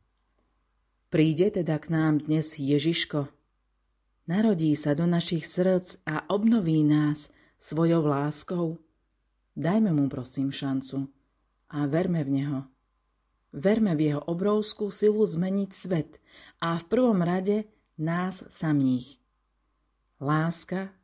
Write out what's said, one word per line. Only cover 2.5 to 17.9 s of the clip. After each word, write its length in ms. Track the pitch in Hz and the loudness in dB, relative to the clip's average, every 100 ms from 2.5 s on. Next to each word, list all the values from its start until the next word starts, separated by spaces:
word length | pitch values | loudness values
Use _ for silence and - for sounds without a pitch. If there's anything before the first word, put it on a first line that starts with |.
| - | -4
Ježiško? 720 | 139 143 156 165 - 151 139 - _ _ _ _ _ _ _ _ - | 0 2 2 -2 -2 -4 -6 -12 _ _ _ _ _ _ _ _ -4
Narodí 480 | 185 220 170 160 143 | 0 2 2 2 2
sa 160 | 151 | 0
do 160 | 147 170 | 0 2
našich 400 | 170 - 165 - | 0 0 -4 -2
srdc 560 | - 185 185 - - | 0 2 2 -2 -10
a 240 | - 156 - | -6 -6 -2
obnoví 560 | 202 226 233 165 156 | 0 2 2 2 2
nás 480 | 151 151 151 147 - _ _ _ | 4 4 2 -2 -8 _ _ _
svojou 480 | - 156 165 165 | -8 0 2 2
láskou? 760 | 151 139 147 147 - 180 165 165 _ _ _ _ _ _ _ - | 2 0 -2 -4 -6 -4 -4 -6 _ _ _ _ _ _ _ -6
Dajme 340 | 156 214 214 | 0 2 2
mu, 160 | 147 139 | 2 2
prosím, 420 | 135 120 - 135 | -2 -8 -4 -4
šancu 560 | 135 139 135 131 139 135 _ _ _ _ _ _ | -4 -4 -4 -4 -6 -8 _ _ _ _ _ _
a 160 | 147 143 | -4 0
verme 340 | 156 185 165 | 0 0 0
v 80 | 139 | 0
neho. 300 | 139 143 135 135 _ _ _ _ _ _ _ _ | -2 -2 -6 -8 _ _ _ _ _ _ _ _
Verme 480 | 143 190 220 208 156 | -2 0 2 2 2
v 140 | 151 | 2
jeho 100 | 147 - | 0 -2
obrovskú 640 | 170 202 214 214 - 202 | -2 0 0 -2 -4 -6
silu 340 | - 208 208 196 | 0 2 4 0
zmeniť 440 | 165 190 196 196 | 0 -2 -2 -4
svet 480 | - 185 170 - - _ - - _ | -6 -2 -2 -2 -10 _ -20 -20 _
a 160 | 165 170 | -4 -4
v 60 | - | 0
prvom 320 | 233 247 196 | 2 4 4
rade 420 | 170 185 190 208 214 _ _ | 2 0 0 -2 -4 _ _